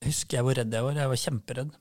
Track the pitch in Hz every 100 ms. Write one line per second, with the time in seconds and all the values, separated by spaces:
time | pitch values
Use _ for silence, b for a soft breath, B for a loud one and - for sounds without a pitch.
0 | - 151 - 127 123 131 110 113 127 147
1 | 139 123 - 120 - 127 143 -